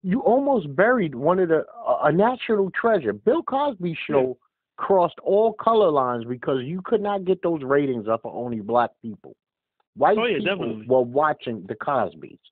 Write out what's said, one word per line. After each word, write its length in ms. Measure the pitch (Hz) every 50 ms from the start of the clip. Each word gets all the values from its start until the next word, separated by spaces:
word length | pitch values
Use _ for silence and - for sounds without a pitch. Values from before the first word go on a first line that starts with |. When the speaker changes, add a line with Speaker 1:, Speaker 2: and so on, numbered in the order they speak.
Speaker 1:
you 180 | - 185 180 262
almost 540 | - 185 226 269 277 285 269 226 160 147 135
buried 400 | 131 196 226 254 247 190 156 131
one 240 | 117 135 160 180 190
of 120 | 185 170
the, 160 | 160 151 151 - - - 226
a, 200 | - 127 - 127
a 60 | 151
national 580 | 151 175 202 240 254 233 - - 226 202 196 185
treasure. 420 | - - - 233 220 190 135 107
Bill 300 | 101 104 _ 214 262 339
Cosby 480 | - - 254 269 294 294 240 180 175 175
Speaker 2:
Yeah. 40 | 160 - -
Speaker 1:
show 320 | - 147 139 131 127 123 _ _ _ _ _ _ _ _ -
crossed 400 | - - 196 185 170 160 - -
all 300 | - - 190 208 220 226
color 380 | 214 - - 226 233 220 208 170
lines 340 | 151 139 131 123 120 117 113
because 380 | 120 127 123 - 160 139 135 123
you 160 | 135 175 185
could 200 | 185 - 240 202
not 240 | 196 208 202 196 185
get 160 | 180 190 180
those 200 | - 175 170 156
ratings 460 | 135 127 139 143 147 135 127 117 104 110
up 140 | 110 113
for 100 | _ 98
only 280 | 78 95 123 120 117 110
black 300 | 101 104 113 123 117 113 _ _
people. 340 | - 117 104 - _ 67 - _ _ _ _ _ _ _ _ _ _ _ _
White 220 | 107 135 165 208
Speaker 2:
Oh, 80 | 214 226
yeah, 140 | 247 196 147
Speaker 1:
people 180 | - 175 196
Speaker 2:
definitely. 300 | 185 - - 113 107 110
Speaker 1:
were 160 | 117 127 131
watching 640 | 123 120 120 143 151 151 147 _ - 131 113 107 87 95
the 60 | 92
Cosbys. 640 | - - - 143 127 107 87 80 82 78 80 - _ _ _